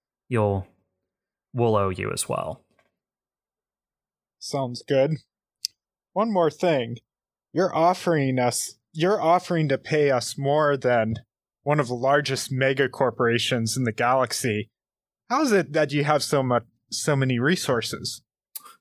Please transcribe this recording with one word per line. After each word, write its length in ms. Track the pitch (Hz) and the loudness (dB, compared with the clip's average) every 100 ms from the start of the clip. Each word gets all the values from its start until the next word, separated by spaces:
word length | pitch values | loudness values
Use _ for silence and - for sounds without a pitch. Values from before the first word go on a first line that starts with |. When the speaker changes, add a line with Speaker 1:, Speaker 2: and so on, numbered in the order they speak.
| _ _ - | _ _ -4
Speaker 1:
you'll 380 | 120 104 98 - _ _ _ _ _ _ _ _ 123 | 0 0 -2 -6 _ _ _ _ _ _ _ _ 0
we'll 200 | 117 107 | 2 2
owe 140 | 98 | 0
you 220 | 92 101 | -2 -4
as 180 | - - | -4 -4
well. 340 | - - - _ _ _ _ _ _ _ _ _ _ _ _ _ _ _ _ _ _ | -4 -6 -10 _ _ _ _ _ _ _ _ _ _ _ _ _ _ _ _ _ _
Speaker 2:
Sounds 460 | - 139 127 120 - | -8 -6 -6 -8 0
good. 260 | 135 143 151 - _ _ _ - _ _ _ _ | 2 4 0 -8 _ _ _ -10 _ _ _ _
One 180 | 190 226 | -2 0
more 200 | 190 160 | 2 2
thing. 460 | 147 180 143 117 120 _ _ _ _ _ | 2 2 2 -2 -8 _ _ _ _ _
You're 220 | 147 185 151 | -2 0 4
offering 640 | 170 185 175 156 135 127 | 2 2 2 2 2 2
us, 380 | 123 - - - _ | 0 0 -6 -12 _
you're 260 | 160 175 214 | -2 0 2
offering 480 | 160 175 - 170 151 | 4 2 2 0 2
to 80 | 135 | 0
pay 340 | - 151 143 | 0 2 4
us 260 | 123 - - | 2 -2 -4
more 400 | 139 151 147 139 | 0 2 2 2
than 380 | 123 120 110 110 - _ _ _ | 2 2 2 -4 -10 _ _ _
one 160 | 143 151 | -4 -2
of 80 | 120 | -2
the 80 | 123 | -2
largest 560 | 131 147 139 131 - | 0 0 0 -4 -4
mega 360 | 127 135 139 131 | -2 0 0 -2
corporations 880 | - 131 - 117 117 - 123 113 135 | 0 -2 0 0 -2 -2 -2 -2 -2
in 100 | 120 | -4
the 60 | |
galaxy. 800 | 107 120 131 123 - 127 107 104 _ _ _ _ _ - | -2 0 0 0 -4 -4 -4 -8 _ _ _ _ _ -4
How 120 | 262 | -2
is 100 | 294 | 2
it 220 | 196 131 | 0 0
that 180 | 156 151 | -2 0
you 120 | 147 | 0
have 180 | 143 151 | 0 0
so 220 | - 143 | 0 0
much, 200 | 127 120 - _ _ | 2 0 -2 _ _
so 240 | - - 139 | -6 -2 0
many 240 | 131 120 | 0 0
resources? 840 | 139 180 - 120 - 113 - - _ _ _ - - - | 0 0 0 -2 -2 -8 -10 -12 _ _ _ -18 -18 -20